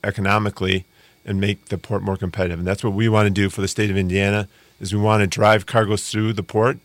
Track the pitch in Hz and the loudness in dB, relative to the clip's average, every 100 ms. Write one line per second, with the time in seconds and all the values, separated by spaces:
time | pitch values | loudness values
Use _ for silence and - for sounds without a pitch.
0 | 101 101 95 104 104 - 95 95 - _ | -6 -2 0 0 0 -4 -2 -2 -4 _
1 | _ _ - 98 101 101 - 95 - 101 | _ _ -6 -2 -2 -2 -6 -10 -6 -6
2 | 98 95 92 95 90 85 92 98 117 98 | -4 -4 -6 -4 -4 -2 -4 -2 -2 0
3 | 113 107 104 98 98 - 95 - 104 98 | 2 4 4 2 -2 -2 -4 -2 -2 0
4 | 92 95 98 104 98 _ _ - 95 104 | 0 2 2 0 -2 _ _ -14 -6 0
5 | 107 107 98 - 107 107 - 117 104 104 | 2 2 2 4 4 4 4 0 2 -2
6 | - 107 110 107 87 107 120 151 | -2 -2 -2 -2 -2 2 2 0